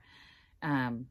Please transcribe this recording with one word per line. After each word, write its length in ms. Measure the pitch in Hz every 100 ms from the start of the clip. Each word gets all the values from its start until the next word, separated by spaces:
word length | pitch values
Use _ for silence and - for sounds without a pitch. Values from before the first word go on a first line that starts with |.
| - - - - - -
Um, 440 | 156 139 127 117 127